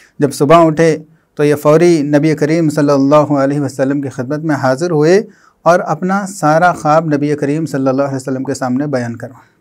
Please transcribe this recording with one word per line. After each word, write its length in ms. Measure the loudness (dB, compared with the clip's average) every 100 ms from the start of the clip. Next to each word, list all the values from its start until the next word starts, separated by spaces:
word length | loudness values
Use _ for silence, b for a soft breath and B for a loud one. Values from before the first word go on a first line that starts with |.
| b b
जब 100 | -4
सुबह 320 | 0 4 6
उठे 260 | 4 4 2 0 -6 _ _ -4
तो 60 |
ये 100 | 0 0
फ़ौरी 460 | 2 4 4 2
नबी 300 | 2 0 2
करीम 340 | 0 0 0 0
सल्लल्लाहु 640 | 0 0 2 4 4 2 0
अलैहि 240 | 0 -2
वसल्लम 400 | -4 -4 -4 -2
की 60 | -6
खिदमत 320 | -8 -8 -6
में 120 | -4 -2
हाज़िर 340 | 0 -2 -2
हुए 320 | 0 2 2 0 b b b
और 160 | 0 2 0
अपना 360 | -4 -2 -4 -6
सारा 460 | -4 0 2 2
ख्वाब 400 | 0 0 0 2
नबी 200 | -2 -2 -2
करीम 300 | -2 -4 -4
सल्लल्लाहु 420 | -2 -2 0 -2
अलैहि 80 | -4
वसल्लम 280 | -6 -6
के 100 | -6 -6
सामने 300 | -4 -4 -2
बयान 260 | -4 -6 -10
करवा। 260 | -14 -18 _ _